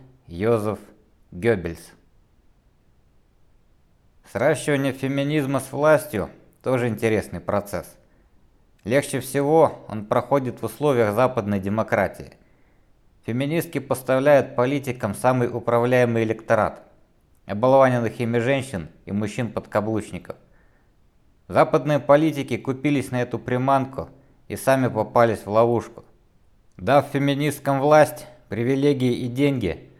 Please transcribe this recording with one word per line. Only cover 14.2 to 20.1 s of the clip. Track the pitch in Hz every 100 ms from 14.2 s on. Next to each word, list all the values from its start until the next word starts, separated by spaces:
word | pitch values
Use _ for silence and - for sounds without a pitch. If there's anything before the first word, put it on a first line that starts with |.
| 139 143 127 -
политикам | 127 143 127 120 104 98
самый | 127 127 120
управляемый | 113 101 117 123 127 120 113
электорат, | 113 110 - 110 90 - - _ _ _ _ _ -
оболваненных | 101 127 135 131 123 113 -
ими | 117 117
женщин | 117 139 131 95 78 - -
и |
мужчин-подкаблучников. | 98 107 117 113 92 - 107 104 110 -